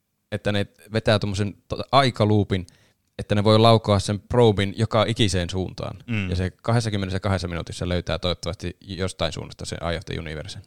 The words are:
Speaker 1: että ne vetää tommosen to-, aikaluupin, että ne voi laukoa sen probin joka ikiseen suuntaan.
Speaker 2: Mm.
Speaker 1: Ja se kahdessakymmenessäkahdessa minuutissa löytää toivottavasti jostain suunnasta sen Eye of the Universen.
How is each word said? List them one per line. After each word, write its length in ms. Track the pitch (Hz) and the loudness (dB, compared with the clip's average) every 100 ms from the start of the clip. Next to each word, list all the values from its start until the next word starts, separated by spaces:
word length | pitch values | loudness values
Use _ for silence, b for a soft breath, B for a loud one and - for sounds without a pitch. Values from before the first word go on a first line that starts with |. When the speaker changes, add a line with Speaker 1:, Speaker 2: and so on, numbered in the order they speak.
| _ _ _ | _ _ _
Speaker 1:
että 200 | 104 101 | -6 -2
ne 140 | 101 101 _ - | -2 -4 _ -8
vetää 260 | 110 123 104 | -2 2 2
tommosen 360 | 104 95 101 - - | 0 -2 -4 -6 -10
to-, 160 | - - | -10 0
aikaluupin, 760 | 131 135 - 107 107 98 98 85 b b b _ - | 2 2 2 2 4 2 -2 -6 b b b _ -10
että 160 | - | -2
ne 100 | 104 | 2
voi 140 | 101 110 | 4 6
laukoa 400 | 113 113 - 101 | 8 6 4 2
sen 220 | - 104 | 2 -4
probin 540 | - 123 117 98 98 - | -2 4 4 4 0 -2
joka 280 | 113 113 104 | 0 2 2
ikiseen 420 | 113 107 92 85 | 2 2 0 -2
suuntaan. 460 | 92 87 - - - - | -2 -4 -6 -10 -10 -6
Speaker 2:
Mm. 240 | 110 95 | -4 -2
Speaker 1:
Ja 60 | 90 | -2
se 140 | 92 | -4
kahdessakymmenessäkahdessa 1000 | - - 120 110 101 95 95 104 95 90 | -4 0 0 0 -2 -2 -2 0 -2 -2
minuutissa 400 | 85 78 - 90 | -6 -8 -6 -4
löytää 300 | 90 82 80 | -2 -2 -4
toivottavasti 580 | 90 85 82 82 90 - | -2 -4 -6 -8 -8 -12
jostain 520 | 98 90 95 - 85 | -12 -8 -6 -4 -6
suunnasta 320 | - - - 90 | -6 -12 -12 -12
sen 120 | - 85 | -8 -6
Eye 100 | 85 | -6
of 60 | |
the 140 | - 85 | -6 -8
Universen. 440 | 80 78 - - | -8 -10 -12 -14